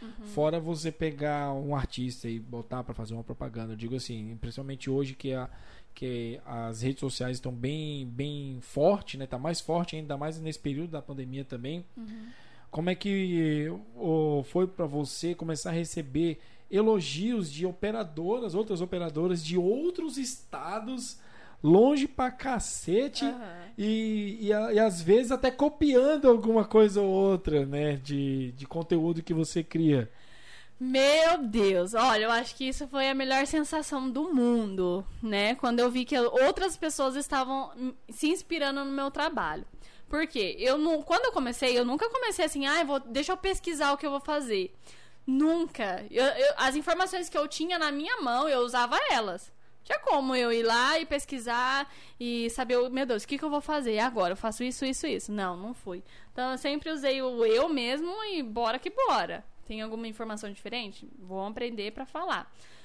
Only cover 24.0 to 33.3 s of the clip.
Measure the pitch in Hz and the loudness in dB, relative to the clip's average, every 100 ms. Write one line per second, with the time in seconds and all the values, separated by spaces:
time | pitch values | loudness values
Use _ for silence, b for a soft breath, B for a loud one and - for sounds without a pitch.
24 | 220 214 202 226 208 214 226 214 220 170 | 0 -2 -2 -2 2 2 4 4 4 2
25 | 160 226 247 254 254 254 294 294 294 247 | 6 6 6 2 0 4 2 4 6 8
26 | 277 302 269 233 220 226 202 220 214 196 | 6 8 8 8 6 4 6 8 8 6
27 | 196 190 196 180 156 151 139 143 151 139 | 4 4 4 4 2 2 2 0 0 -2
28 | 139 143 139 135 127 127 135 165 160 170 | -2 -2 0 -2 -4 -8 -8 -8 0 2
29 | 165 165 - 160 156 175 160 165 160 135 | 2 0 0 0 0 -2 -2 2 6 4
30 | 110 B B B B B B - 254 269 | 2 B B B B B B -8 0 4
31 | 277 311 330 339 240 220 196 185 185 226 | 6 8 6 4 2 4 4 4 2 4
32 | 247 214 220 233 262 - 262 262 277 277 | 6 6 4 2 0 -4 -4 -4 -4 0
33 | 269 269 254 | 0 2 2